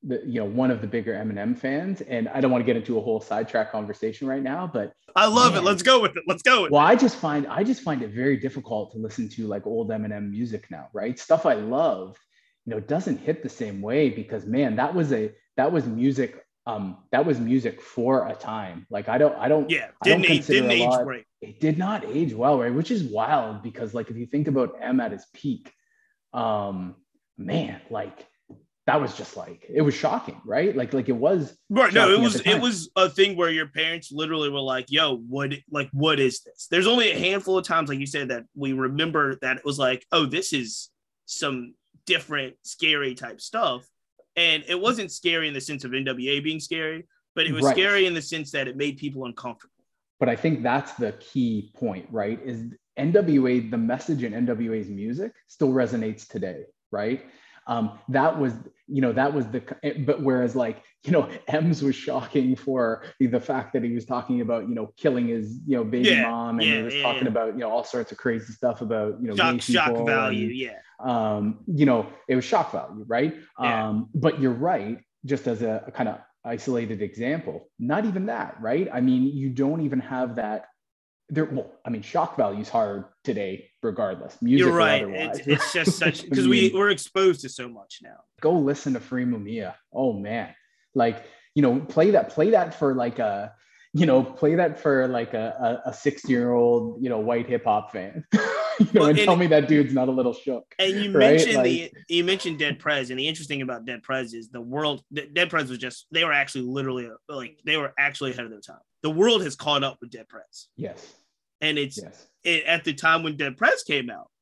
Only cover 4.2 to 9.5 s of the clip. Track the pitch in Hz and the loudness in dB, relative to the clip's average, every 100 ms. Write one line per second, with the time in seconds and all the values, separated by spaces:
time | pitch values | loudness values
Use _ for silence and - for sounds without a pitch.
4.2 | 135 135 131 151 180 135 104 - - 185 | -6 -4 -4 -6 -6 -6 -6 -10 -2 4
5.2 | 214 226 247 185 180 196 180 254 208 170 | 6 8 6 6 2 2 6 6 6 -2
6.2 | 165 180 - 247 180 147 151 240 262 - | -4 0 4 4 6 6 8 8 6 2
7.2 | 160 147 139 - 208 262 - 143 113 104 | -2 -2 -2 -2 0 -2 -2 -4 -4 -2
8.2 | 131 131 131 135 123 120 120 110 110 107 | 0 0 -2 -8 -6 -6 -6 -8 -8 -6
9.2 | 110 - 110 | -8 -6 -6